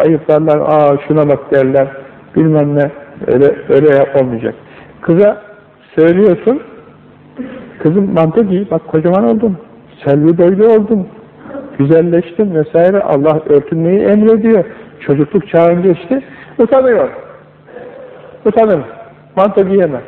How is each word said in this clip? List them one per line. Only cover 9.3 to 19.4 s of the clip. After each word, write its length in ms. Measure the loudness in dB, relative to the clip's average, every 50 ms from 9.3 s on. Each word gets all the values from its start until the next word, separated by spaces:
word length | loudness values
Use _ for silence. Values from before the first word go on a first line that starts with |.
| 0 0 0 -2 -4 -6 -10 -18 -20 -20 -20 -20 -20 -8 -2
selvi 340 | 0 0 2 2 2 2 2
boylu 280 | 2 2 2 2 2
oldun, 420 | 2 4 2 2 0 -2 -2 -4 -6 -12 -20 -20 -20 -20 -20 -20 -18 -16 -16 -16 -12 -4 -2
güzelleştin 760 | 0 2 2 2 2 2 0 -2 -2 -2 -4 -4 -4 -2 -2
vesaire, 460 | -2 -4 0 0 2 2 2 2 0
Allah 400 | 0 0 -2 0 0 0 0 -2 0 0
örtünmeyi 520 | 0 0 0 0 -4 -2 0 0 0 0
emrediyor, 640 | 2 2 2 2 4 4 2 2 2 2 2 0 0 -4 -10 -18 -20 -20 -20 -12
çocukluk 480 | -4 -2 0 0 0 0 -2 -4 -4 0
çağın 340 | 0 2 2 2 2 2 0
geçti." 400 | 0 0 -2 -4 -4 -6 -6 -6 -10 -18 -20 -20 -10 -2 -2
Utanıyor. 500 | 0 2 2 2 2 2 2 0 0 -2 -6 -12 -18 -20 -20 -20 -20 -20 _ _ _ -20 -20 -20 -20 -20 -20 -20 -20 -20 -20 -20 -20 -20 -20 -6 -4
Utanır. 360 | -2 0 2 2 2 0 -2 -4 -8 -16 -20 -20 -20 -20 -20 -20 -8 -2
Manto 280 | -2